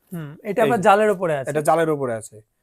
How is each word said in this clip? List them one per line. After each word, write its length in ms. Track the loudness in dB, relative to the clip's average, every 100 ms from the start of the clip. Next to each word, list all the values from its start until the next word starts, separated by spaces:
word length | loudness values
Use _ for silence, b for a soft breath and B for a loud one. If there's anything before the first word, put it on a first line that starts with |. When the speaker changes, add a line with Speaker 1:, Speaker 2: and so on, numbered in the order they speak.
| _
Speaker 1:
হুম, 220 | -12 -12 -14
এটা 200 | -8 -2
Speaker 2:
এই 60 | 0
Speaker 1:
আবার 100 | 2
Speaker 2:
যে, 40 |
Speaker 1:
জালের 280 | 4 4 4
উপরে 260 | 0 -2 -4
আছে। 140 | -2
Speaker 2:
এটা 100 | -2
জালের 280 | 2 2 2
উপরে 240 | -2 -4
আছে। 280 | -6 -10 -20 -20 _